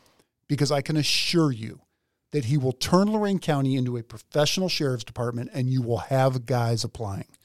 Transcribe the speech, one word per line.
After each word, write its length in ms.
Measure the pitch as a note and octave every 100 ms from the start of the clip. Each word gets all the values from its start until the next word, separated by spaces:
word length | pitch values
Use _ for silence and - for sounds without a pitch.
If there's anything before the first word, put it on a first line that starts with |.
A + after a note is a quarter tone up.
| _ _ _ _ _
because 220 | C#3+ C#3
I 120 | C#3+
can 140 | C3+ D#3
assure 540 | C#3+ - - F3 D#3+
you 300 | A#2+ A2 - - _ _ _ _
that 140 | D3 A#2+
he 100 | D3
will 160 | B2+
turn 400 | C3 - F3+ G3+
Lorain 260 | G#3+ G#3 G3
County 380 | - D3 C3+ C3+
into 200 | B2 A#2+
a 60 |
professional 680 | A2+ A2+ - - D3 - F#3+
sheriff's 360 | - D3 B2+
department, 460 | A2+ - A#2+ A#2+ A#2
and 160 | D#3 B2+
you 140 | C3
will 160 | A#2+ A#2
have 480 | - C3+ C3 B2+ A#2
guys 380 | B2 A#2 A#2
applying. 420 | - - A2 G2 - _